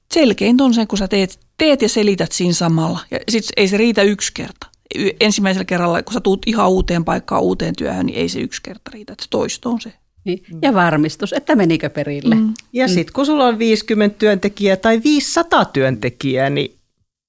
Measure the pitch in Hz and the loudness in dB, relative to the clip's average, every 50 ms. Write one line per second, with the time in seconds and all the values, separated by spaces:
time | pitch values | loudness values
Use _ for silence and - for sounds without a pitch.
0 | _ - - 339 302 240 196 - 196 214 247 254 277 262 233 233 220 208 208 196 | _ -4 0 2 4 4 2 2 2 2 4 4 4 4 4 2 0 0 -2 -2
1 | 202 185 208 196 190 180 - - _ _ _ - 320 311 285 269 226 208 - 233 | -2 0 0 0 0 -2 -4 -10 _ _ _ 0 2 2 4 4 2 0 2 2
2 | 208 208 196 185 165 156 - - 180 180 170 - 175 165 165 160 160 165 175 170 | 2 2 2 0 -2 -4 -4 -2 0 0 0 2 2 2 2 2 0 -2 -4 -6
3 | - - - - - - 226 226 202 - - - 202 185 202 202 226 240 220 208 | -8 -8 -8 -8 -6 -2 -4 -2 -2 -2 0 2 2 2 2 2 2 2 4 4
4 | 196 202 208 196 - - - - - - - - - - _ _ _ - - - | 2 2 2 0 -4 -8 -8 -8 -12 -12 -14 -18 -20 -20 _ _ _ -10 -6 -4
5 | - 190 - - 220 214 202 - 202 190 185 190 185 - 185 175 175 175 170 170 | -2 -2 0 2 2 2 2 2 0 0 0 -2 -2 -2 -2 0 0 0 0 -2
6 | - - 220 240 - 202 190 196 - - 220 226 202 185 190 190 175 - 175 170 | -2 -4 -6 -2 0 0 0 0 0 -2 0 2 2 2 2 2 0 0 -2 -2
7 | 160 - 175 180 - - - - 180 185 - - 175 165 180 - - - - 185 | -2 -2 -2 -4 -4 -4 -2 -2 0 0 -2 -2 -4 -4 -4 -4 -6 -6 -4 -4
8 | - - - - 175 - 180 - - - - - - - 196 226 - - - 214 | -4 -4 -4 -4 -4 -4 -4 -6 -8 -8 -10 -12 -14 -16 -18 -16 -18 -20 -20 -20
9 | 214 - 214 - - - - 214 - - - - - 240 240 226 - 233 - _ | -20 -18 -16 -16 -12 -6 -4 -4 -4 -4 -6 -8 -6 -6 -6 -6 -6 -10 -20 _
10 | _ _ _ _ - 196 175 185 - - 170 160 151 - 240 190 175 170 156 147 | _ _ _ _ -8 -8 -8 -8 -8 -14 -10 -4 0 0 2 4 2 2 2 2
11 | 151 156 - - - - - 277 - - 311 220 196 165 165 151 - 143 - 151 | 0 0 -2 -6 -8 -6 -6 -4 0 2 2 4 4 2 2 0 -2 -4 -4 -4
12 | 143 147 143 143 143 240 226 220 220 214 220 - - _ - 240 262 269 285 170 | -6 -6 -6 -4 0 0 2 2 2 0 -2 -4 -10 _ -4 -2 0 2 2 0
13 | 160 160 - - 285 285 302 294 262 247 233 214 233 226 220 214 - - 233 214 | -2 -2 -2 -2 0 0 2 2 2 2 2 2 2 2 2 2 0 0 0 2
14 | 208 202 208 - 220 214 208 190 - 202 202 - 202 196 190 190 - 226 226 226 | 2 2 0 2 2 2 2 2 0 -4 -4 0 0 0 0 2 2 2 2 2
15 | 226 294 302 294 277 - - 330 339 339 370 285 202 - - 139 131 131 127 107 | 4 2 2 2 0 0 0 0 0 2 2 2 2 2 0 0 0 0 0 -2
16 | 110 123 - - - 135 127 127 131 139 143 143 143 - - _ _ _ _ _ | -4 -6 -6 -4 -4 -2 0 0 0 0 0 -2 -4 -6 -8 _ _ _ _ _
17 | _ _ _ _ _ | _ _ _ _ _